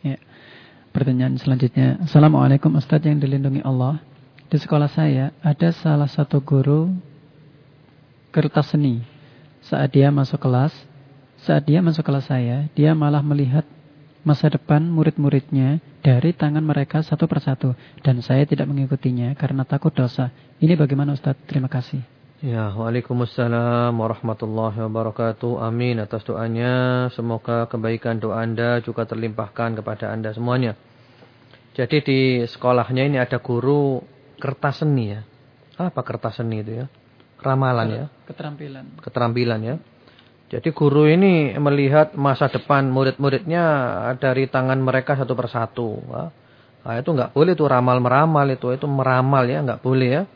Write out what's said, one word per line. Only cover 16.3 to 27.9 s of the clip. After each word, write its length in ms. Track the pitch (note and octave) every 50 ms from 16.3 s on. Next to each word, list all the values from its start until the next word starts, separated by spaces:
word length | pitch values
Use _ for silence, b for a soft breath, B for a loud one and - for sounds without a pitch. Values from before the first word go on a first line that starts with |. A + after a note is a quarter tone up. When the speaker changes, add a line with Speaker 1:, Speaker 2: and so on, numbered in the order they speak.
Speaker 1:
tangan 320 | F3 - D#3+ D3 D3 D#3
mereka 400 | D#3 D3+ D3 C#3+ C#3 - - D#3
satu 240 | D#3 - D3+ - E3
persatu. 480 | E3 E3 D#3 - - C3 - - C3 B2 B B B B B
Dan 240 | - C#3+ B2+ A#2+
saya 240 | A#2+ - C3 C3+ D3
tidak 240 | D3 D3+ C3+ C#3+ C#3+
mengikutinya 640 | C#3+ C#3 C3+ C3 C#3+ C3+ - C3 B2 A#2+ A#2+ A#2+ C#3
karena 320 | - D3+ C3 C3 C3+ C3
takut 240 | - C#3 C#3+ - -
dosa. 400 | - - B2+ A#2+ - - B2+ C3 B B B B B _
Ini 160 | D#3+ D#3+ F3+ D#3
bagaimana 400 | D3+ B2+ C#3+ C3+ C#3+ C#3+ C#3+ C3+
Ustaz? 160 | - C#3+ C#3 - - -
Terima 160 | - C#3+ C3
kasih. 320 | C3 - C3 B2+ - - C3+ A#2+ _ _ _ _ _ _ _ -
Speaker 2:
Ya, 220 | C3 A#2 A2+ A2 G#2
waalaikumsalam 1300 | F#2+ G#2+ A2+ A2+ A#2+ B2 A#2 - B2+ B2 A#2+ A2+ - - B2 A#2+ A#2 A#2 A#2+ A#2+ A#2+ A#2+ A#2+ A#2+ A#2
warahmatullahi 840 | A2+ A2 A2+ A2+ - - A#2 A2 - A#2 A2 A2 A2 A2 A2+ G2+ A2 A2+
wabarakatuh. 800 | A2 G#2+ A2+ A2+ A2 G#2+ - A#2 A2+ A2 _ - A#2+ A#2+ - A2
Amin 320 | A2+ A2+ A#2+ B2 B2 A#2+ A2+
atas 240 | G#2 G#2 - A2
doanya. 880 | - - G#2+ F2 A2+ A2+ A2+ A2+ A#2+ B2 B2+ B2+ B2+ B2+ B2+ B2+ B2+ B2
Semoga 560 | - - A#2 A#2 A2+ A2 _ - A#2 A#2 A#2
kebaikan 560 | A2+ - A2+ A2 A2+